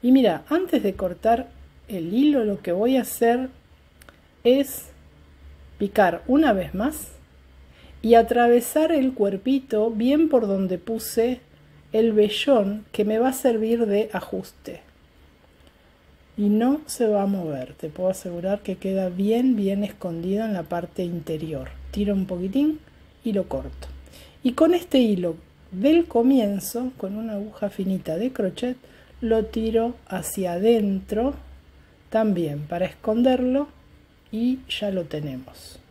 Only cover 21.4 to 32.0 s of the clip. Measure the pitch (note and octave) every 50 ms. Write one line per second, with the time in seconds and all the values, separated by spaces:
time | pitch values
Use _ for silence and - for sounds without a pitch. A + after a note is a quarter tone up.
21.4 | D#3+ D#3 D#3+ C#3 - - - - - - - G3+ G#3 G3 G3+ G3 F#3+ F#3+ F#3 F3
22.4 | F3+ F#3+ G3 C4+ C#4+ D#4 D#4 D4+ - - _ - - - _ _ _ A#3+ G#3 G3
23.4 | F3+ - - C3+ - C#3 - - - - - - - - - - - - - -
24.4 | - C4 A#3+ - D#4+ E4 F4 F4 F4 - - C4+ B3 A3 G#3 F3+ F3 F3 E3 E3
25.4 | - _ _ _ - - - F#3 G3+ C#4 D#4+ E4+ E4+ - - A#3+ A#3 B3+ C#4 C4
26.4 | A3 G3+ G3+ G3 F#3 - - A#3 B3+ B3+ C4 - - F#3+ G3 G#3+ A3+ A3+ G#3+ G3+
27.4 | G3+ G#3+ G#3 - - G3+ - - G3 F#3 F#3+ F#3 - - D#3 E3 G#3+ C4 C4 -
28.4 | A3 F#3 - - - B3 B3+ B3 _ - - - - _ - - - A3+ A3+ A3
29.4 | G#3+ A3 - A3+ A3 A3+ A3 A3+ A3+ A#3+ B3 - - - F#3+ F#3 E3+ - - -
30.4 | F#3+ F3 F3 F3 F#3+ A3+ A#3 A3+ G#3 G3+ G3 F#3+ F#3+ - - G#3+ A#3 C4+ C#4+ -
31.4 | - - - - _ - - - - _ _ _